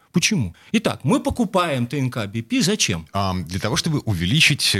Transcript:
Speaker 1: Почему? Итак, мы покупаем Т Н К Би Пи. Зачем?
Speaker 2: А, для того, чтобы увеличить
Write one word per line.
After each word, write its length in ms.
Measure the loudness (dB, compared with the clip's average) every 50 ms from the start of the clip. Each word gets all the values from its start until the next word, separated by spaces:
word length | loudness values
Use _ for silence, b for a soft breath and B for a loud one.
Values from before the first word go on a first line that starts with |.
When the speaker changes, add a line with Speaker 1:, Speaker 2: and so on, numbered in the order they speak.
| b b
Speaker 1:
Почему? 440 | 0 0 2 2 0 0 -2 -2 B B B B
Итак, 320 | -2 0 0 0 -4 -2 0
мы 160 | 0 0 2
покупаем 680 | 0 -2 -2 0 -2 0 2 0 0 2 0 -2 -2
Т 100 | -2 -2
Н 140 | -2 -2 -2
К 160 | -2 -4 -6
Би 160 | -4 -4 -6
Пи. 200 | -4 -2 0 0
Зачем? 440 | 2 2 2 0 0 -2 -2 -4 -6 -4
Speaker 2:
А, 200 | -2 0 0 0
для 280 | 0 -2 -4 -4 -6 -2
того, 160 | -2 0 -2
чтобы 240 | 0 0 0 -2 -2
увеличить 760 | 0 -2 -2 0 0 2 2 4 4 4 2 2 0 0 0 0